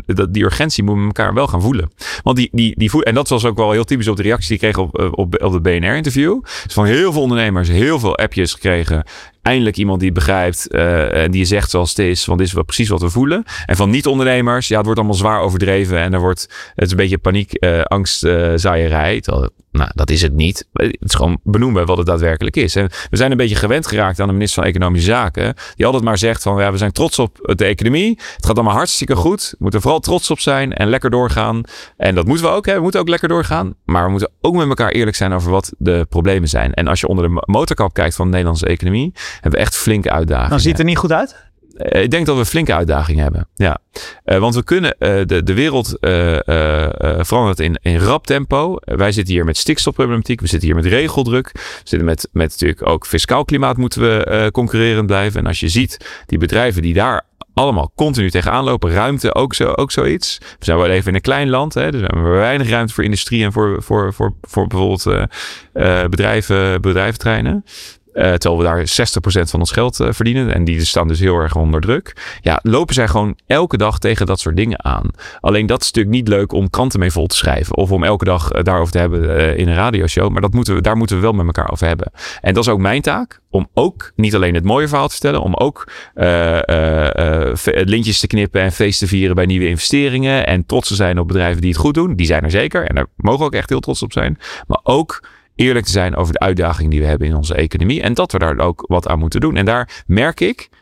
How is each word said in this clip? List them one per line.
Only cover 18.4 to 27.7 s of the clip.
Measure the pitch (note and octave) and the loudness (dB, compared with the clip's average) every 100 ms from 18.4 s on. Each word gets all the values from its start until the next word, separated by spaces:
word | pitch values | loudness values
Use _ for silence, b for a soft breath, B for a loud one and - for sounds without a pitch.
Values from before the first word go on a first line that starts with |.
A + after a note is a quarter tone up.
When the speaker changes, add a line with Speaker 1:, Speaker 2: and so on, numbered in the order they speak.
| E2+ E2 | 2 2
Speaker 1:
zaaierij." | F2+ E2+ E2 D#2 D2+ A2 | 2 2 2 0 0 -2
Terwijl, | - C2 A#1+ - _ | -2 -2 -2 -4 _
nou, | - C2+ | 0 0
dat | - C#2 | 0 0
is | D#2 | 2
het | E2 | 2
niet. | C#2+ D#2+ - - | 2 0 -2 -6
Het | - A2+ - | -2 -2 -2
is | - | -4
gewoon | - E2+ E2+ | 0 0 0
benoemen | - G2+ B2+ G2+ F2 | 0 2 2 2 2
wat | F2+ | 0
het | F2 | 0
daadwerkelijk | E2+ E2 D#2+ A2 - | 0 0 0 -2 -2
is. | G2 G2 | 0 0
En | G2 B B | -2 B B
we | G2+ | 0
zijn | C3 | 2
een | B2+ | 2
beetje | A#2+ G2+ | 2 0
gewend | G#2 C3+ E3 | 0 0 0
geraakt | G#2 G2 F#2 | 0 0 0
aan | G2 | 0
de | |
minister | G2 G#2 - | 0 0 0
van | F2+ | 0
Economische | F2+ F2+ F2 E2+ | 0 2 2 2
Zaken, | A#2 G#2+ - G2 B B - | 2 0 -2 -4 B B -2
die | A#2 | 0
altijd | C3 | 2
maar | A2+ G#2 | 2 0
zegt | A2+ A2+ | 0 0
van, | - G2 | 0 0
"Ja, | G2+ | 0
we | G2 | 0
zijn | G#2 | -2
trots | - D#3 - | 0 0 0
op | A#2+ - - F#2 | -2 -4 -4 0
de | |
economie. | G2+ | 0